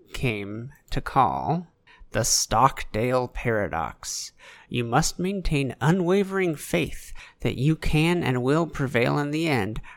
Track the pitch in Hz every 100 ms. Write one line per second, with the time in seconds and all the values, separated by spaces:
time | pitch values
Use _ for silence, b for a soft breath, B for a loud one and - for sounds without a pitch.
0 | - - - 107 101 107 127 - - 147
1 | - - 110 67 65 165 170 _ _ b
2 | b - 113 - - 110 135 - - 107
3 | 123 127 123 - 120 110 95 82 82 -
4 | - - - - B B B 120 117 147
5 | 156 - 180 202 170 151 135 - 156 190
6 | 175 196 190 190 185 151 - 175 147 -
7 | - - B B 123 - 139 156 - 151
8 | 160 180 131 127 127 151 165 - 135 151
9 | 131 143 143 156 165 131 98 113 B